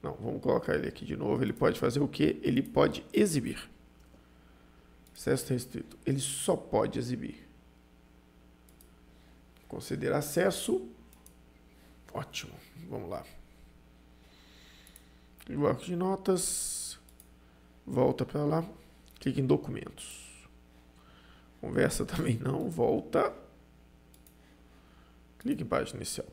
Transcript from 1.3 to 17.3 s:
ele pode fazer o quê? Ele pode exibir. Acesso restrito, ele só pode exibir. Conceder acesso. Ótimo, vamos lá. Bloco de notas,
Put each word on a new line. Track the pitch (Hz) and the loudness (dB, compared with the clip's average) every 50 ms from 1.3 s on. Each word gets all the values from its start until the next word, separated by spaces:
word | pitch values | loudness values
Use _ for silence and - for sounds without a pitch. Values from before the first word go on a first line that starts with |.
| - 135 135 | 2 2 2
ele | - | 0
pode | - - - 151 - - | 2 4 4 2 4 4
fazer | - 131 117 143 | 0 0 2 2
o | 143 | 0
quê? | 135 - - 147 156 - - - | 0 2 2 2 2 2 2 0
Ele | - 131 135 | 2 2 2
pode | 135 - - - - - - - - - | 2 2 4 4 4 4 4 -2 -10 0
exibir. | - 208 208 196 160 143 113 - - - - - - - - - - - - - - - - - - - - - - - - - - - - - - - - - - | 4 4 4 6 4 0 -2 -2 -6 -8 -10 -14 -18 -20 -20 -20 -20 -20 -20 -20 -20 -20 -20 -20 -20 -20 -20 -20 -20 -20 -20 -20 -20 -20 -20 -20 -20 -20 -20 -20 -18
Acesso | - - - 131 131 - - | -6 0 2 2 2 2 0
restrito, | 131 123 127 - - - - - - - - | -2 -2 -2 -4 -8 -10 -10 -10 -14 -6 -2
ele | - 135 139 | 0 0 0
só | 135 - - - - - 175 | 0 -4 -4 -2 2 2 2
pode | - - - - 110 - - - 120 | 0 0 0 2 2 4 4 0 -2
exibir. | 123 120 127 - - - - - - - - - - - - - - - - - - - - - - - - - - - - - - - - - - - - - - - - - - - - - - - - - - | -2 -2 -4 -4 -4 -8 -10 -12 -18 -20 -20 -20 -20 -20 -20 -20 -20 -20 -20 -20 -20 -20 -20 -20 -20 -20 -20 -20 -20 -20 -20 -20 -20 -20 -20 -20 -20 -20 -20 -20 -20 -20 -20 -20 -20 -20 -20 -20 -20 -20 -20 -20 -16
Conceder | - - - - - - - - 131 - | -10 -10 -10 -6 -4 -4 -2 0 0 0
acesso. | 147 147 - - 170 180 196 - - - - - 381 - - - - - - - - - - - - - - - - - - - - - - - - - - - | 0 0 0 2 4 4 4 2 0 0 0 0 0 0 -6 -14 -18 -20 -20 -20 -20 -20 -20 -20 -20 -20 -20 -20 -20 -20 -20 -20 -20 -20 -20 -20 -20 -20 -10 -8
Ótimo, | - 139 - - - - - - - - - - - 165 | -8 -8 -8 -8 -10 -10 -10 -14 -18 -20 -20 -18 -16 -12
vamos | 175 - - - 85 | -10 -8 -8 -6 -6
lá. | 92 - - - - - - - - - - - - - - - - - - - - - - - - - - - - - - - - - - - - - - - - - - - - - - - | -8 -8 -8 -12 -18 -18 -20 -20 -20 -20 -20 -20 -20 -20 -20 -20 -20 -20 -20 -20 -20 -20 -20 -20 -20 -20 -20 -20 -20 -20 -20 -20 -20 -20 -20 -20 -20 -20 -20 -20 -20 -20 -20 -20 -20 -20 -12 -8
Bloco | - 143 147 - 123 123 - | -2 2 2 2 2 2 -2
de | - 175 | -4 -2
notas, | 175 185 185 196 190 196 - 190 180 - - - - - - - - - - - - - - - - - - | 0 2 0 0 0 2 2 2 2 2 0 -2 -2 -2 -4 -6 -6 -8 -10 -12 -14 -18 -20 -20 -20 -20 -20